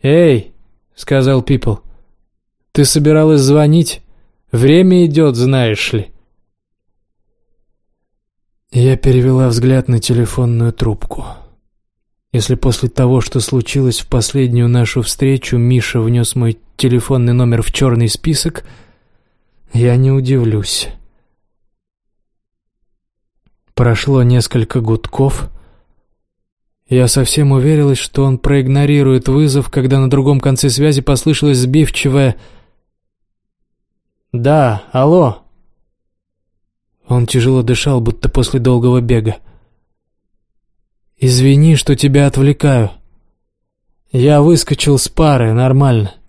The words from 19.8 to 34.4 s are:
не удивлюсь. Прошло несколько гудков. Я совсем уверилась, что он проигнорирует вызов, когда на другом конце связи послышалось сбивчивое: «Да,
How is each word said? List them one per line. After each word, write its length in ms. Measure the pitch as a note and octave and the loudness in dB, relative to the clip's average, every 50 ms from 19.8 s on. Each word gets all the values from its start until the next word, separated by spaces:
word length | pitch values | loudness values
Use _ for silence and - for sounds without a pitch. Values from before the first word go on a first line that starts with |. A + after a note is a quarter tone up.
| A#2+ B2 A#2+ | 0 2 2
не 160 | B2+ C3 C3+ | 2 2 2
удивлюсь. 760 | C3+ C3+ C3 B2+ C3+ B2+ A#2+ A2+ G#2+ G#2 G2 - - - - - - - - - _ _ _ _ _ _ _ _ _ _ _ _ _ _ _ _ _ _ _ _ _ _ _ _ _ _ _ _ _ _ _ _ _ _ _ _ _ _ _ _ _ _ _ _ _ _ _ _ _ _ _ _ _ | 0 0 0 0 0 0 0 -2 -2 -4 -4 -6 -8 -8 -8 -10 -14 -18 -20 -20 _ _ _ _ _ _ _ _ _ _ _ _ _ _ _ _ _ _ _ _ _ _ _ _ _ _ _ _ _ _ _ _ _ _ _ _ _ _ _ _ _ _ _ _ _ _ _ _ _ _ _ _ _
Прошло 500 | - A#2+ A#2 A2+ - - C#3+ C#3 C3 B2 | -2 0 0 0 -2 -2 0 0 2 2
несколько 560 | A#2+ B2 B2 A2+ - - B2 A2 - - B2+ | 2 2 0 0 -2 -2 -4 -4 -2 -4 -4
гудков. 680 | A2+ A2 A2+ G#2+ - - - - C3+ C#3 - - - - - - - - _ _ _ _ _ _ _ _ _ _ _ _ _ _ _ _ _ _ _ _ _ _ _ _ | -2 -2 -4 -4 -6 -8 -4 -2 -2 -2 -2 -4 -8 -12 -14 -20 -20 -20 _ _ _ _ _ _ _ _ _ _ _ _ _ _ _ _ _ _ _ _ _ _ _ _
Я 180 | B2+ B2+ B2+ | 0 0 0
совсем 460 | A#2 - C#3 B2+ - - D3+ D3 C#3 | 2 0 -2 -2 -2 -2 0 0 2
уверилась, 460 | C3+ C3 B2+ D3+ D#3 D3+ D3 C#3 C3+ - | 2 2 2 2 2 2 2 0 0 -2
что 260 | - - - - C3+ | -6 -6 -2 -2 0
он 140 | C3+ C3 B2 | 0 -2 -2
проигнорирует 920 | - - C#3+ C#3 C3 B2+ C#3 C#3+ C#3+ C#3+ D3 C#3+ C#3 C3 C3 B2+ C3 C#3 | 0 0 0 0 0 0 0 0 2 2 2 2 2 2 2 2 0 0
вызов, 420 | C3 D3 D#3 C#3+ C3 C#3+ C3 - | 0 2 2 2 0 -2 -4 -2
когда 300 | - C#3+ B2+ B2+ C#3 C3+ | -4 -2 0 0 2 2
на 100 | C3+ C3 | 2 2
другом 300 | C3+ C#3 C3 C#3+ D3 C3+ | 0 0 2 2 0 0
конце 280 | - D3 C3 - - C3+ | 0 0 0 0 0 -2
связи 320 | A#2+ C#3 D3 D#3 C#3+ C#3 | 0 0 0 0 0 0
послышалось 580 | - - C#3 C#3+ - D#3+ D3 - D3 D3 C#3 B2 | 0 0 -2 0 0 -2 0 0 0 0 2 2
сбивчивое: 800 | B2+ B2+ C3+ D#3 D3+ C#3+ - - - C#3 C3 C#3 C#3 B2+ - - - - - - _ _ _ _ _ _ _ _ _ _ _ _ _ _ _ _ _ _ _ _ _ _ _ _ _ _ _ _ _ _ _ _ _ _ | 0 2 2 2 0 0 -2 -4 -2 0 0 2 0 0 -2 -4 -12 -20 -20 -20 _ _ _ _ _ _ _ _ _ _ _ _ _ _ _ _ _ _ _ _ _ _ _ _ _ _ _ _ _ _ _ _ _ _
«Да, 500 | - A#2+ | -8 -4